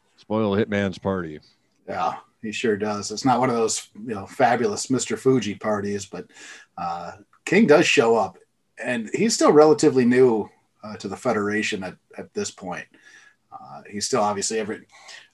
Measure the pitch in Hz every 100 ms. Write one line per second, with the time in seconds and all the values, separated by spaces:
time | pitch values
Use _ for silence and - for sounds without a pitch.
0 | _ _ - 110 107 98 107 101 98 85
1 | 98 95 80 73 _ _ _ _ - 98
2 | 85 - - _ 110 104 117 101 107 104
3 | 101 107 135 120 127 117 110 - - 101
4 | 120 101 92 - 120 120 113 101 - 127
5 | - 110 131 131 101 95 107 104 101 101
6 | - - - - - - - - - 87
7 | 87 - - _ - 160 220 156 165 -
8 | 117 117 98 - _ _ _ - 123 120
9 | 107 147 220 - 311 147 156 151 156 131
10 | 120 123 127 110 98 _ _ _ 107 104
11 | 101 95 123 107 101 107 104 101 92 -
12 | _ - 92 104 101 - 92 82 - _
13 | - - _ _ _ - - 139 - 104
14 | - 123 104 98 - 113 104 107 - _
15 | - - -